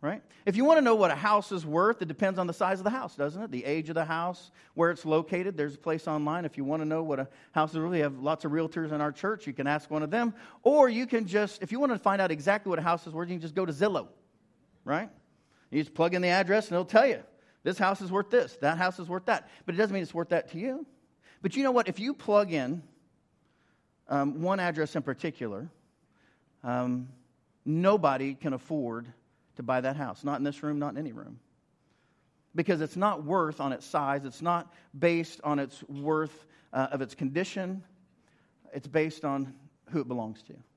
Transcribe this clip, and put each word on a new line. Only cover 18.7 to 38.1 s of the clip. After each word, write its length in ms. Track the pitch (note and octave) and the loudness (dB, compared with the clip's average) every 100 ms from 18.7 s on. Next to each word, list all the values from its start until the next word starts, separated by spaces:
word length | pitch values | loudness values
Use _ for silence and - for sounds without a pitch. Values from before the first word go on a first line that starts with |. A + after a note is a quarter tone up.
| E3 | 2
house 200 | F#3 F#3 | 0 -2
is 100 | E3+ | -6
worth 160 | F3+ F#3 | -6 0
that." 220 | F#3+ - - | 0 -2 -18
But 100 | - | -8
it 40 | E3+ | 0
doesn't 140 | G#3+ | 0
mean 100 | G3 | 0
it's 120 | E3 | -4
worth 140 | E3 E3+ | -4 0
that 220 | E3+ - | 0 0
to 60 | E3 | -6
you. 280 | A3+ C4 D4+ _ _ _ _ - | -6 -6 -10 _ _ _ _ -6
But 140 | - B3 | -4 0
you 80 | |
know 80 | C4+ | 2
what? 160 | B3 G3+ | 4 2
If 100 | F3+ | -2
you 160 | A3+ | -6
plug 380 | C#4+ - G#3 G#3 | -6 4 4 4
in, 300 | D#3+ C3 E3+ - _ _ _ _ _ _ _ _ _ _ _ _ | 0 -2 -4 -8 _ _ _ _ _ _ _ _ _ _ _ _
um, 320 | C#3 C#3 D3 | -2 -2 -2
one 180 | F3 G3 | -2 0
address 340 | F3+ D#3+ D#3+ | 0 -2 -2
in 80 | E3 | -4
particular, 680 | C#3+ B2+ E3 - A#2+ G2+ D#3 _ _ _ _ _ _ _ _ _ | -4 -4 -6 -6 -8 -8 -10 _ _ _ _ _ _ _ _ _
um, 460 | B2 B2 B2 B2 B2+ - _ _ _ _ | -4 -2 -2 -4 -6 -16 _ _ _ _
nobody 720 | - D#3 F#3 G#3 D#3 C3 C3+ | -2 2 4 4 4 2 -2
can 180 | C3+ D3 | -4 -4
afford 540 | C3 - D#3 B2 A#2 A#2+ - _ _ _ - | -6 -4 -4 -4 -6 -10 -18 _ _ _ -14
to 60 | |
buy 180 | A#2+ B2+ | -2 0
that 160 | B2+ C#3 | 0 -4
house. 280 | C3+ F#2 | -6 -6
Not 140 | C#3+ C#3+ | -6 -2
in 60 | |
this 180 | C#3+ C#3+ | -4 -4
room, 160 | D3+ D3 | -6 -4
not 140 | D3 | -4
in 60 | A#2 | -6
any 140 | D#3 | -10
room. 260 | - - A#2+ _ _ _ _ _ _ _ _ _ _ _ | -10 -16 -18 _ _ _ _ _ _ _ _ _ _ _
Because 260 | D#3+ E3 F3 | -4 2 2
it's 160 | D#3 - | 0 0
not 280 | G3+ F3+ | 0 0
worth 360 | D3 F#3 D#3+ D3+ | 0 2 2 0
on 120 | C#3 | -4
its 140 | C3 - | -4 -2
size. 380 | D#3+ C#3 C#3+ | -2 0 -2
It's 180 | C#3 - | -4 -6
not 300 | E3 F3 E3 - _ C#3+ | -2 -2 -2 -18 _ 0
based 420 | E3+ E3+ E3 - | 2 2 -2 -6
on 140 | D3 D3 | -2 -2
its 240 | C#3 - | -2 -8
worth, 600 | - C#3 C#3+ D#3 D#3 - - _ _ | -14 -8 0 0 0 -8 -20 _ _
uh, 160 | C3 C3+ | -4 -2
of 100 | C#3+ | -4
its 140 | C3 | -8
condition. 680 | - C3+ C#3+ F#3 - F#3 F#3+ - _ _ | -6 -4 -2 -4 -6 -8 -8 -12 _ _